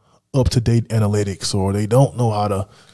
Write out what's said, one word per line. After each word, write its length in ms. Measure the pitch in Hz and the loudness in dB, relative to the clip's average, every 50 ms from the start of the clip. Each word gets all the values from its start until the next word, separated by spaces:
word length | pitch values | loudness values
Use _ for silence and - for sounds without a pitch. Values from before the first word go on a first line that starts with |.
| _ _ _ _ _ _ - | _ _ _ _ _ _ -2
up 160 | 135 123 - | 0 0 2
to 120 | - 131 | 0 0
date 260 | 113 117 117 117 110 - | 0 2 0 0 0 0
analytics, 680 | 110 113 107 101 101 104 104 101 95 - - - - | -2 0 0 2 0 0 -2 -2 -6 -6 -8 -4 -2
or 180 | 101 95 98 98 | -2 -2 0 -2
they 140 | 104 107 101 | -2 -2 2
don't 280 | 110 127 139 - - | 4 4 4 2 2
know 140 | 120 123 117 | -2 -2 -2
how 180 | 107 104 104 104 | 0 -2 -2 -2
to, 180 | 101 98 101 - - - - - | -2 -4 -4 -8 -12 -20 -20 -20